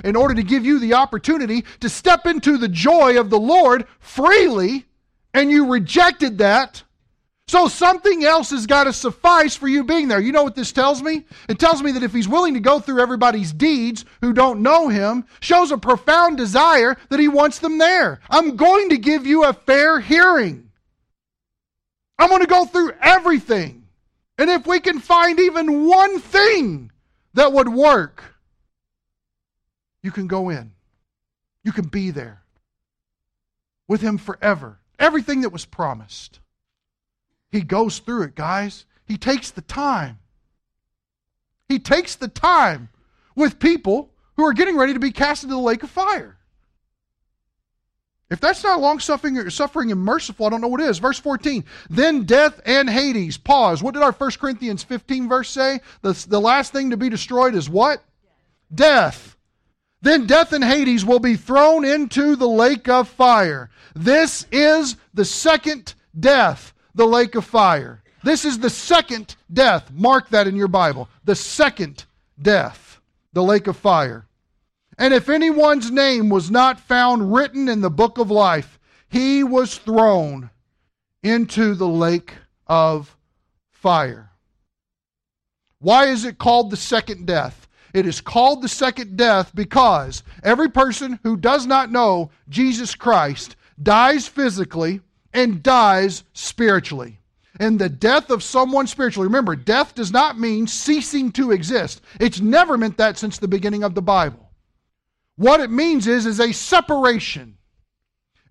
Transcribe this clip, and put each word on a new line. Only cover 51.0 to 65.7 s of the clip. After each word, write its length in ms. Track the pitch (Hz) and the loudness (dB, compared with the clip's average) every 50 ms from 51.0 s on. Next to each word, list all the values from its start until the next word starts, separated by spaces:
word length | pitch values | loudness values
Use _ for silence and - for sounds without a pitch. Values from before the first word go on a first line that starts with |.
| 214 269 269 - | -4 -4 -4 -4
fourteen, 460 | - 294 269 - - 302 269 202 - - - - - - | -6 -6 -6 -4 -4 -6 -6 -6 -8 -12 -16 -20 -18 -6
"Then 340 | 160 214 285 330 311 269 196 | -2 0 0 0 0 -2 0
death 380 | 156 233 277 302 302 - - - | 2 2 4 4 2 -2 -4 -4
and 240 | 214 254 277 277 247 | -2 0 0 0 0
Hades," 480 | 214 262 285 277 240 214 180 160 143 | 0 -2 -2 -2 -2 -4 -6 -6 -10
pause. 460 | - - - 277 269 226 185 165 139 185 | -6 0 0 2 2 2 2 0 -2 -4
What 120 | 269 254 | -6 -2
did 80 | 294 294 | 0 0
our 100 | 269 - | 0 0
First 260 | - 277 262 - - | -2 -4 -6 -6 -6
Corinthians 440 | - 269 254 208 254 226 202 160 - | -6 -6 -6 -6 -8 -8 -8 -10 -10
fifteen 440 | - 254 233 - - 262 262 247 | -10 -10 -10 -6 -6 -6 -6 -2
verse 220 | 233 254 262 247 - | -2 -2 -2 -2 -4
say? 320 | - 269 262 269 269 247 - - - _ - | -4 -4 -2 -2 -4 -6 -10 -16 -16 _ -6
The, 100 | 196 185 - - 180 | -6 -6 -6 -4 -4
the 100 | 208 208 | -2 0
last 320 | 208 226 254 277 269 - | 2 2 2 0 0 -4
thing 200 | - 269 269 254 | -6 -6 -4 -4
to 40 | 240 | -4
be 140 | 196 254 254 | -4 -4 -4
destroyed 460 | 220 170 - - 247 247 254 254 220 | -6 -6 -8 -4 -2 0 0 0 0
is 140 | 180 147 147 | -2 -4 -2
what? 320 | 170 202 240 294 294 - _ _ _ _ _ _ _ _ _ _ _ _ _ _ 160 | 0 0 0 0 -2 -4 _ _ _ _ _ _ _ _ _ _ _ _ _ _ 0
Death. 600 | 156 285 311 285 240 180 143 - - - - _ _ _ _ _ _ _ _ _ _ _ _ _ _ | 2 4 4 4 4 2 0 -4 -10 -18 -20 _ _ _ _ _ _ _ _ _ _ _ _ _ _
"Then 240 | - 277 320 302 226 | 0 2 2 2 2
death 280 | 202 277 320 330 - 311 | 2 2 2 2 2 -2
and 100 | 294 254 | -2 0
Hades 400 | 233 269 302 269 254 240 226 190 | 0 0 0 0 0 0 0 2
will 160 | 220 247 240 | 2 2 2
be 160 | 226 247 226 | 2 0 -2
thrown 480 | - - - 262 277 294 311 320 320 285 | -2 -2 0 2 4 6 6 4 2 0
into 540 | 269 294 302 294 226 - 262 285 294 294 | 0 -2 -2 -4 -4 -2 0 0 0 0
the 100 | 247 262 | 0 0
lake 400 | 240 226 220 233 262 285 226 - | 0 2 2 2 2 2 0 -2
of 220 | 247 247 254 240 - | 0 0 0 0 -2
fire. 600 | - - 254 247 233 214 190 165 147 131 123 - _ _ _ _ - | 0 2 4 4 4 4 2 0 -4 -8 -12 -18 _ _ _ _ -14
This 520 | 156 165 233 277 311 320 277 - - - - | -4 0 2 4 4 2 0 -4 -8 -10 -4
is 460 | 226 277 294 302 311 320 302 254 220 - _ _ - | 0 2 2 4 2 2 0 -4 -8 -12 _ _ -4
the 120 | 202 190 | -4 -4
second 680 | - - - - 320 311 311 - 302 | -4 -4 0 2 2 2 2 0 -4